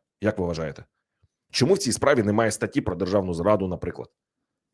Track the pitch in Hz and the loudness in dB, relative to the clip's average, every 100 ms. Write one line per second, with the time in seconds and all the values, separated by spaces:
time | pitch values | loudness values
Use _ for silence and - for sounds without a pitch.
0 | _ - 104 104 87 80 78 71 - _ | _ -6 -4 -2 -4 -4 -8 -10 -18 _
1 | _ _ _ _ _ - 123 190 - 104 | _ _ _ _ _ 0 2 2 0 0
2 | - 139 101 104 113 107 107 - - 87 | 2 4 4 2 2 0 -4 -2 -4 -2
3 | 92 101 92 82 87 107 92 87 87 - | 0 0 0 0 2 2 0 -6 -8 -10
4 | 62 _ _ _ _ _ _ | -14 _ _ _ _ _ _